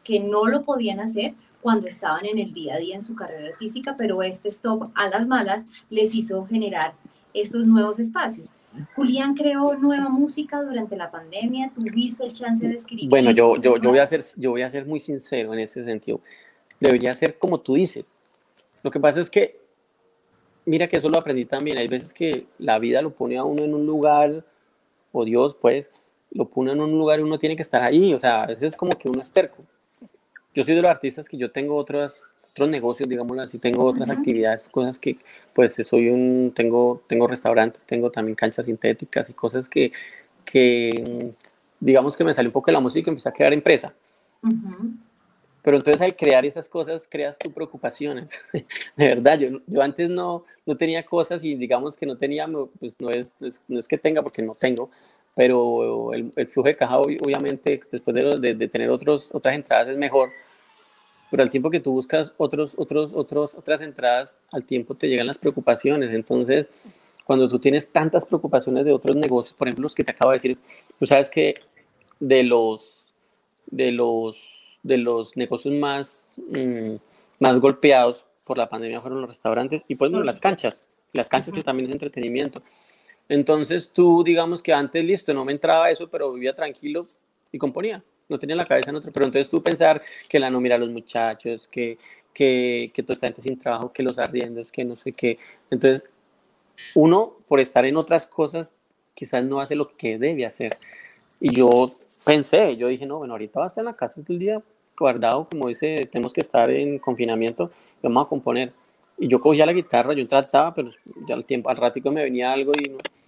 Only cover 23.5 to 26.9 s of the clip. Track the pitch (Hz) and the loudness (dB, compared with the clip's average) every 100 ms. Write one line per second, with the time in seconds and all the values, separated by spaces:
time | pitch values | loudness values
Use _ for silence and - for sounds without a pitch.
23.5 | 151 151 151 151 156 151 147 147 160 - | -2 -2 -2 -2 2 4 4 4 0 -12
24.5 | _ _ _ _ _ _ 127 113 120 143 | _ _ _ _ _ _ -2 2 2 2
25.5 | - 120 135 143 _ _ _ _ 214 - | 2 2 2 -4 _ _ _ _ -6 -4
26.5 | - 131 143 151 | -2 -2 0 0